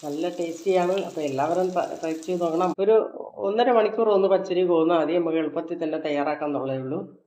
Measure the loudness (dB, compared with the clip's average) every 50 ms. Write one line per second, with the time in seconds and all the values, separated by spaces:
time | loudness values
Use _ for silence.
0 | -8 -8 -6 -4 -4 -4 -4 -4 -6 -6 -6 -6 -2 2 2 2 2 2 0 -2
1 | -2 -6 -6 -6 -4 -4 -2 -2 0 0 0 0 0 0 0 -2 -2 -2 -4 -6
2 | -6 -6 -6 -6 -4 -4 -4 -2 -2 -2 0 0 0 0 0 0 2 4 4 4
3 | 4 0 -6 -12 -14 -14 -10 -6 -4 -2 2 2 4 4 6 4 4 4 2 2
4 | 2 4 4 4 4 4 4 2 2 0 0 0 2 4 4 4 4 4 4 2
5 | 2 2 0 0 0 2 0 0 -2 -2 -4 -6 -6 -6 -6 -6 -4 -4 -4 -4
6 | -4 -2 -2 -2 0 -2 -2 -2 -4 -4 -4 -2 -2 -2 -4 -4 -4 -4 -6 -6
7 | -6 -10 -14 -20 _